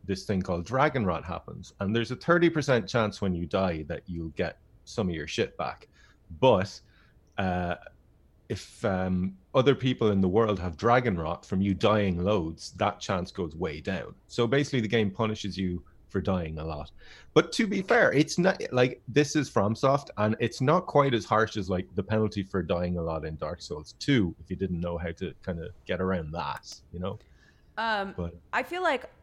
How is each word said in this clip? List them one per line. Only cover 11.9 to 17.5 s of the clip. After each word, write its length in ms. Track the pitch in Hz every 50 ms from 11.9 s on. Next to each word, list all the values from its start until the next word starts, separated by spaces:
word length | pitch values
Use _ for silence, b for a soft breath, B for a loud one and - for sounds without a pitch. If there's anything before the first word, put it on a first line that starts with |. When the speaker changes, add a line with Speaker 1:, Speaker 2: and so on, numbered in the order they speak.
| 107 107 101 95 87 87 90
Speaker 1:
loads, 480 | 98 107 98 82 80 80 - - -
that 260 | - 92 104 101 - -
chance 320 | - - 101 90 87 -
goes 240 | - - 90 80 73
way 260 | 80 90 82 73 78
down. 340 | - 104 95 85 - 50 - _ _
So 200 | _ - - 120 113
basically, 320 | 131 139 147 143 - 127
the 80 | 110 101
game 220 | 117 113 107 101
punishes 460 | 95 - 113 107 107 - - 101 85
you 260 | 92 95 90 87 85 b b b b - _
for 120 | - 98
dying 380 | 87 104 95 90 85 80 80 76
a 60 | 78
lot. 260 | 80 78 76 - - - B B B B B B B -
But 180 | 156 - -